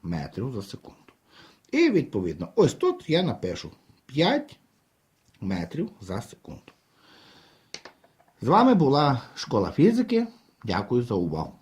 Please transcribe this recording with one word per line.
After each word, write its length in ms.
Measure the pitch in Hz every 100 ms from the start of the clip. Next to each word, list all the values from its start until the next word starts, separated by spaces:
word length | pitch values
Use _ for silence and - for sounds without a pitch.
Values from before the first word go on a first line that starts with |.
метрів 500 | 85 85 71 - 123
за 80 | 117
секунду. 360 | 95 - - - _ _ _ - - _ _
І, 180 | 277 330
відповідно, 600 | 208 - 104 90 76 85 -
ось 180 | 175
тут 360 | - 359 359 -
я 140 | 160
напишу 480 | 180 104 92 85 78 - _ _ -
п'ять 540 | 135 175 285 294 - _ _ _ _ _ _ _ _
метрів 480 | 95 92 85 151 - -
за 200 | 92 95
секунду. 400 | - - - - - _ _ _ _ - - - _ _ _ - - _ _ _ _ _
З 60 | 113
вами 260 | 190 254
була 480 | 220 147 143 147 127 - -
Школа 360 | - 113 90
фізики. 560 | 85 175 233 247 226 233 - _ _
Дякую 400 | - 90 101 123
за 120 | 120 101
увагу. 440 | 85 78 80 -